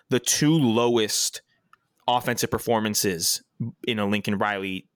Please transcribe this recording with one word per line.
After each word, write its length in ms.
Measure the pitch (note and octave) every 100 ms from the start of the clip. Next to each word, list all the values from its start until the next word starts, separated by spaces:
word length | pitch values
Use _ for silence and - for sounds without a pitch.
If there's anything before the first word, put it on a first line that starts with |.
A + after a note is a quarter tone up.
| -
the 100 | B2+
two 380 | - - D3+ D#3+
lowest 840 | B2 A2 A#2+ A#2 G#2+ - - - _ _ _ _ _ _ -
offensive 420 | B2 B2+ A#2+ A2+
performances 920 | A2 - A2+ G#2+ G#2 G#2 E2 - - _ - A#2+ - -
in 120 | A2
a 80 | G2+
Lincoln 320 | G#2 G#2 G2+
Riley, 480 | G#2+ G2+ F#2+ F#2+ -